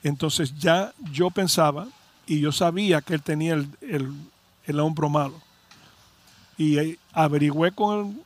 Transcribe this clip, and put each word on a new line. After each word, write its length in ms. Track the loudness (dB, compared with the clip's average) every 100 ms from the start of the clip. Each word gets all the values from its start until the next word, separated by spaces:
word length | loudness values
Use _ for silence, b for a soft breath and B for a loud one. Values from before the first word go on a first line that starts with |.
Entonces 520 | -2 -2 -2 -2 -4 0
ya 340 | 2 2 0 -8 -10
yo 200 | -2 0
pensaba 560 | 0 0 4 2 2 -10 -18 _ _ -4
y 120 | 0
yo 120 | 0
sabía 500 | 2 0 0 2 0
que 140 | 0 -4
él 80 |
tenía 320 | -2 -2 0 -2
el, 120 | -4 -12
el, 320 | -8 -6 -6 -10 -18 _ _ _ -6
el 140 | -2
hombro 300 | 0 0 0
malo. 320 | 0 -2 -8 _ _ _ B B B _ _ _ -20 -20 -2
Y, 220 | 2 2
eh, 220 | 0 -6 _
averigüé 580 | 2 2 4 2 2 0
con 260 | 2 -2 0
el 240 | -4 -10